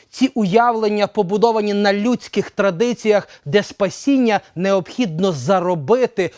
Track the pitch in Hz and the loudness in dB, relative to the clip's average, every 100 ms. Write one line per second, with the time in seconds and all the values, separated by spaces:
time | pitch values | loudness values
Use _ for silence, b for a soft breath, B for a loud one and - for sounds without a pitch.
0 | b - 262 247 196 220 240 226 214 208 | b -2 -2 0 2 2 2 0 -2 0
1 | 196 214 180 208 233 220 208 202 202 202 | -2 -2 -2 2 2 2 0 0 0 0
2 | 226 247 - 208 - - 196 170 240 226 | 0 -2 -4 -6 -4 -2 -2 0 -2 -2
3 | 214 202 - B 147 202 196 - 196 - | 0 0 0 B -2 -2 -2 -4 -4 -2
4 | 277 269 233 202 b 160 190 196 - - | 0 2 2 0 b -4 0 0 -2 -4
5 | 226 156 190 147 127 190 175 170 135 247 | -4 0 -2 -2 0 0 0 -2 0 2
6 | 240 - 170 | 2 -2 -4